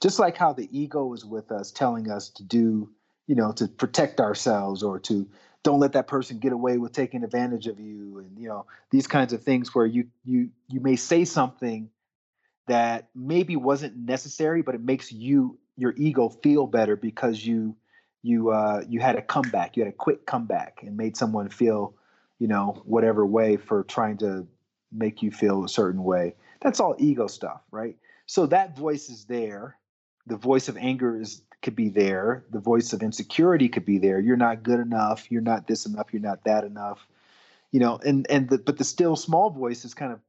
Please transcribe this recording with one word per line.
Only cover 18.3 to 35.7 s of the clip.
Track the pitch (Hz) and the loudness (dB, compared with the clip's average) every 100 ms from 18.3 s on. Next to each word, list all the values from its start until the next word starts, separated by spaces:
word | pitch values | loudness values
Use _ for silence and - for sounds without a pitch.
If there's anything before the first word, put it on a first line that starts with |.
| 117 113 | 2 4
uh, | 110 107 104 - | 2 2 0 -4
you | 117 | 0
had | 131 - | 2 0
a | |
comeback, | - 151 127 107 87 - | 0 -2 0 -2 -2 -2
you | |
had | 104 | -4
a | - | -2
quick | - - | -2 -2
comeback | - 123 110 92 - - | -2 -4 -2 -4 -6 -14
and | 104 104 | -12 -6
made | 110 | -4
someone | - 113 107 98 | -2 -2 -2 -4
feel, | - 117 107 101 - _ _ _ - | 0 2 2 -2 -10 _ _ _ -4
you | 117 | 0
know, | 104 101 101 - | 0 -2 -4 -2
whatever | 113 113 107 101 | 2 4 4 4
way | 110 110 104 | 4 4 2
for | - 104 | 2 -2
trying | - - 110 104 | -2 -2 -2 -2
to | 107 95 85 _ _ _ _ | -4 -4 -10 _ _ _ _
make | 110 107 107 | -4 -4 -2
you | 107 | -4
feel | - 104 98 | 0 2 2
a | 90 | 0
certain | - 95 92 | 0 0 0
way. | 92 90 87 - _ - | 0 0 0 -6 _ -4
That's | 277 - | -2 0
all | 185 - | 0 2
ego | 151 123 104 | 2 2 -2
stuff, | - 87 - _ | -6 -12 -12 _
right? | 107 113 - _ _ | -10 -10 -12 _ _
So | - - 156 | -6 0 2
that | 175 190 139 | 2 0 -4
voice | 156 147 - | -4 -4 -8
is | 113 104 | -16 -8
there. | 120 110 101 120 - _ _ _ _ - | -6 -6 -8 -14 -20 _ _ _ _ -10
The | 107 | -4
voice | 123 135 131 | 2 2 0
of | 104 | -4
anger | 127 131 123 113 | -4 -2 -2 -2
is, | 110 - _ _ | -8 -14 _ _
could | - 110 | -6 -2
be | 110 | 0
there. | 101 98 95 104 127 - | 4 2 2 0 -2 -6
The | 110 | -4
voice | 104 117 113 | 2 2 2
of | 104 | -2
insecurity | 110 - 104 - 170 170 123 | -4 -6 -4 2 4 6 4
could | - | 2
be | 92 98 | 0 2
there. | 95 95 | 4 4
You're | 110 123 | 4 4
not | 117 113 | 2 0
good | 113 120 | 0 0
enough. | 117 113 107 107 - | 0 0 0 -2 -4
You're | 117 | -2
not | 113 113 | 0 0
this | - | -2